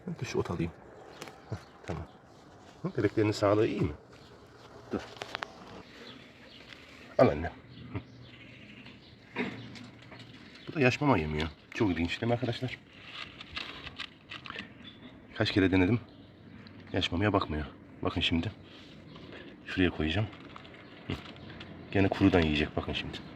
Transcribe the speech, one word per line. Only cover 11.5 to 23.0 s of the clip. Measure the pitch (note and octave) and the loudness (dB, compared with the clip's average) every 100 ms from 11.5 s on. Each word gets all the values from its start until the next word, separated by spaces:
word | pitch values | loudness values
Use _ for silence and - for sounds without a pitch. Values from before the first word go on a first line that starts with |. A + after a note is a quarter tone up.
| - - | -4 -12
Çok | - G#2+ | 2 2
ilginç | E2 E2+ - | 4 2 2
değil | A#2 | 2
mi | |
arkadaşlar? | A#2 A2 A#2 B2+ - - - - - - - - - - - - - - - - - - - - - - - - - - | 2 0 -2 -6 -8 -16 -20 -14 -12 -12 -14 -12 -10 -10 -10 -14 -12 -14 -14 -16 -14 -10 -12 -12 -16 -18 -16 -18 -18 -16
Kaç | - G#2+ | 0 2
kere | G#2 F#2 | 6 6
denedim. | F#2 F2+ A#2 - - - - - - - - - | 6 6 4 0 -18 -20 -20 -20 -18 -18 -18 -4
Yaş | G2+ - | 0 0
mamaya | E2+ G#2 | 2 4
bakmıyor. | G2 - D2+ D2 - - - | 4 2 -2 -4 -10 -20 -6
Bakın | F#2+ F2+ | -2 0
şimdi. | - E2+ F#2 - - - - - - - - - - - - | 2 2 0 -8 -18 -18 -18 -18 -18 -18 -16 -16 -16 -16 -6
Şuraya | - F2+ | 2 2
koyacağım. | - D#2 E2+ A2+ - - - - - - - - | 4 0 0 -2 -6 -16 -16 -18 -18 -18 -16 -8
Hı. | - - - - - - - - | -8 -8 -16 -14 -14 -14 -14 0
Gene | G2+ G2 | 4 4
kurudan | - G2 F2+ | 8 8 8
yiyecek | D#2+ D2 D2 - | 6 4 2 0
bakın | - | -2
şimdi. | C#2+ | -4